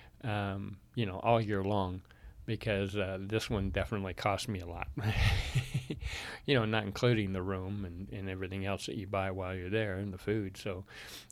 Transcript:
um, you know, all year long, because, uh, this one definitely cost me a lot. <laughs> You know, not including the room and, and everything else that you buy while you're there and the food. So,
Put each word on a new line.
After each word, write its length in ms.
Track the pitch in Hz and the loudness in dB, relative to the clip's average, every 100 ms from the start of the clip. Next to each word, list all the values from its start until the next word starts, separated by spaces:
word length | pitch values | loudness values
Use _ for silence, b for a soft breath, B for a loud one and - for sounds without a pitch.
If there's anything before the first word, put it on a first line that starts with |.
| B - | B -10
um, 540 | 120 104 101 98 101 101 - 120 | -4 0 0 -2 -6 -10 -8 -2
you 100 | 104 | -2
know, 140 | 92 | 2
all 180 | 113 117 | 6 6
year 220 | 107 101 | 6 2
long, 400 | 95 104 92 92 - b b - | 4 4 2 -2 -8 b b -12
because, 520 | - 107 113 101 98 104 | -6 -2 0 2 2 0
uh, 220 | 95 95 | -2 -2
this 280 | 98 110 - | -2 -2 0
one 220 | 110 95 | 0 2
definitely 440 | 95 92 104 95 | 2 2 0 -2
cost 340 | 90 107 98 - | 0 0 2 0
me 120 | 98 | -4
a 60 | 87 | -6
lot. 220 | 85 - - | -6 -6 -2
<laughs> 20 | 110 - - - - 131 - - - - B B B B | 0 4 6 4 2 0 0 -2 -4 -6 B B B B
You 100 | - | 2
know, 120 | 135 107 | 4 4
not 180 | 110 | 2
including 480 | 104 98 123 113 98 | 0 2 4 4 4
the 80 | 95 | 0
room 460 | 92 95 92 101 92 | 0 -2 -2 -4 -6
and, 220 | 85 101 | -6 -8
and 160 | 104 95 | -6 -6
everything 380 | 95 92 98 95 | -4 -4 -2 -2
else 200 | 95 - | -2 -2
that 100 | - | -6
you 100 | 95 | -2
buy 240 | 101 95 | 0 0
while 240 | 95 92 | 0 -2
you're 160 | 92 90 | -4 0
there 260 | 107 107 92 | 0 2 0
and 160 | 101 | -4
the 60 | 90 | -4
food. 400 | - 107 95 - | -2 0 -2 -4
So, 260 | 107 92 95 B B B B | -6 -6 -8 B B B B